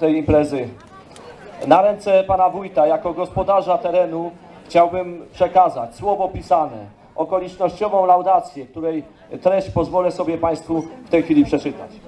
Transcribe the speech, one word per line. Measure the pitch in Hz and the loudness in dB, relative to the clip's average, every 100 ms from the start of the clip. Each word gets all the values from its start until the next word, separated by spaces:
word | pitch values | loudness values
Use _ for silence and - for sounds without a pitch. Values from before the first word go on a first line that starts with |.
tej | 160 156 | -2 0
imprezy. | 147 151 147 139 117 - - - - - - - - - 131 | 2 2 2 -4 -8 -12 -20 -20 -20 -20 -20 -20 -20 -6 2
Na | 165 | 4
ręce | 202 202 202 190 | 4 0 2 2
pana | 190 185 185 | 2 2 2
wójta, | 190 190 170 151 | 0 -4 0 2
jako | 160 175 | 2 -2
gospodarza | 165 180 185 190 196 185 170 | -6 -6 -4 0 0 2 -2
terenu, | 180 180 170 165 170 - - - | 0 0 0 -2 -8 -12 -20 -20
chciałbym | - 170 170 185 180 170 - | -2 2 2 0 -8 -12 -14
przekazać | - 175 185 175 131 117 | -2 2 4 2 0 -10
słowo | - 202 196 185 | -6 -4 -2 -4
pisane, | - - 175 147 113 104 - - | -6 -2 0 0 -8 -18 -20 -4
okolicznościową | - 160 185 180 - 180 - 208 202 185 | -2 0 -2 -4 -2 -2 -2 0 2 4
laudację, | 180 180 185 - 143 127 | 4 4 0 0 -10 -16
której | 160 160 156 131 - - 123 | -8 -6 -6 -8 -16 -18 -4
treść | 180 190 190 | 0 0 0
pozwolę | 170 147 180 180 | -4 -2 0 -2
sobie | 160 165 165 | -2 -4 -2
państwu | 165 156 - 165 156 - | -2 -4 -4 -6 -6 -12
w | - | -2
tej | 170 | 0
chwili | 165 147 | 2 2
przeczytać. | 139 147 147 - - - | 2 0 -4 -10 -14 -20